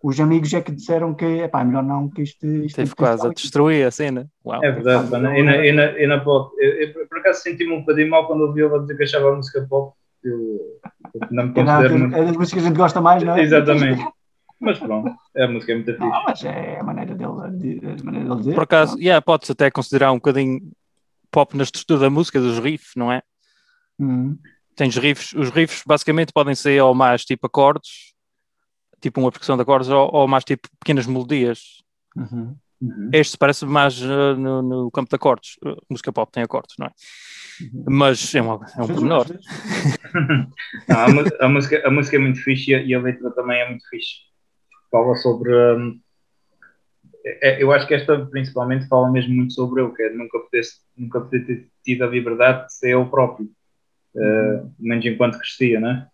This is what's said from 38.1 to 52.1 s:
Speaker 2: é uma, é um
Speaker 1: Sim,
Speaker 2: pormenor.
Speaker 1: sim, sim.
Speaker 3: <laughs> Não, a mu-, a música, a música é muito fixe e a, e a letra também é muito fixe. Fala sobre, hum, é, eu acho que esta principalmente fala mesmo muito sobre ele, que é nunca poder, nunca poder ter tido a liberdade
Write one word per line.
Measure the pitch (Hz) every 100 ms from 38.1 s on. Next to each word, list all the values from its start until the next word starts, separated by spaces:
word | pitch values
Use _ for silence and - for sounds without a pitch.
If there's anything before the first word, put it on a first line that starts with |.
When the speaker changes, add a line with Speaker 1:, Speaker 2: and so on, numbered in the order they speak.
| 127 -
Speaker 2:
é | 147
uma, | 113 110 110 -
é |
um | 113
Speaker 1:
Sim, |
Speaker 2:
pormenor. | - 143 160 156
Speaker 1:
sim, | 180
sim. | - - 214 - - - -
Speaker 3:
<laughs> | 175 143 143 131 - - - -
Não, | 135
a | 123
mu-, | 139 151 -
a | 131
música, | 143 135 151 143
a |
música | 139 135 143
é |
muito | 135 131
fixe | - 131 -
e |
a, | 135
e | 135
a | 127
letra | 123 123 123
também | 120 123 123
é | 123
muito | 123 -
fixe. | 117 - - _ _ _ _ _ _ _
Fala | 117 120 123
sobre, | 127 120 120 120 120 117
hum, | 120 113 _ _ _ _ _ _ _ _ _ _ _ _
é, | - - 139 131
eu | 139
acho | 143 -
que |
esta | 143 139 147 131
principalmente | 135 131 - 123 131 135
fala | 131 127
mesmo | 127 123
muito | 127 123
sobre | 123 123 127
ele, | 123
que | 117
é | 110
nunca | 113 117 117
poder, | - 123 117 _ _ _
nunca | 123 -
poder | - 127 123
ter | 120 - _
tido | - 123
a |
liberdade | 123